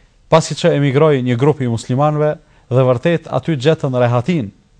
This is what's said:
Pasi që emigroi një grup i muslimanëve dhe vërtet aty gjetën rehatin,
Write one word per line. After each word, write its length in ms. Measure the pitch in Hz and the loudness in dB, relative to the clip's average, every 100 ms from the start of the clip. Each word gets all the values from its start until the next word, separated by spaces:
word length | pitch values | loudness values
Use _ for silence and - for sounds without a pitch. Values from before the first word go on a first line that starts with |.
| _ _ - | _ _ 0
Pasi 280 | 160 - 151 | 0 0 -2
që 160 | 170 143 | 0 2
emigroi 440 | 143 131 156 139 | 2 2 2 2
një 140 | 123 120 | 0 0
grup 220 | 143 143 | 0 0
i 80 | 123 | -2
muslimanëve 640 | 113 - 127 151 151 151 151 _ _ - | -4 -4 -2 0 0 -2 -4 _ _ -4
dhe 140 | 123 127 | 0 2
vërtet 400 | 123 170 165 - | 2 0 -2 -2
aty 260 | 131 - 147 | -6 -4 -2
gjetën 420 | 135 156 143 123 | 0 0 -2 0
rehatin, 480 | 120 123 120 170 101 - _ - | 0 0 -2 -4 -4 -10 _ -6